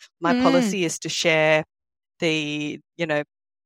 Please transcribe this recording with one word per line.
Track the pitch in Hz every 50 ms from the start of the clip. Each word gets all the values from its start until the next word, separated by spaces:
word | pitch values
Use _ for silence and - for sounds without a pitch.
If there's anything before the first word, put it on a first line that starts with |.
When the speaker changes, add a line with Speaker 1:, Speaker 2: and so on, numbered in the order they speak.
| - - _ _
Speaker 1:
my | 170 170 247
Speaker 2:
Mm. | 247 254
Speaker 1:
policy | 262 262 262 247 208 190 196 175
is | 160 - -
to | - 165
share | - - - 170 160 156 156 156 156 156 156 - _ _ _ _ _ _ _ _ _ _
the, | 180 165 156 156 151 147 147 151 147 147 143 147 - _ _
you | - 170
know, | 160 151 147 147 - _ _ _ _ _ _ _